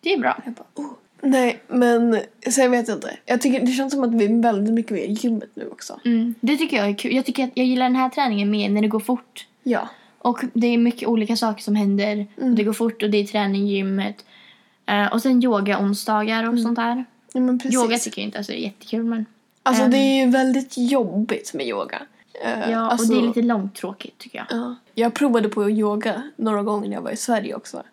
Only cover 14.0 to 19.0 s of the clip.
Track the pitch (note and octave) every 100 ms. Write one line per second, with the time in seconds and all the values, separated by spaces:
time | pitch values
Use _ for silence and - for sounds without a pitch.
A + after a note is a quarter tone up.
14 | G3+ G#3 - - - _ _ _ - G#3
15 | G3+ A#3 C4 B3+ B3+ G#3+ G3 G3 G3+ G3+
16 | - G#3+ G#3+ A3+ A3+ A#3+ A3+ A#3 A#3 A#3+
17 | B3 _ _ B3+ B3+ B3 B3+ B3+ A#3 A#3
18 | A3+ G#3 G#3+ G#3+ G3+ - A3+ G3 - A3+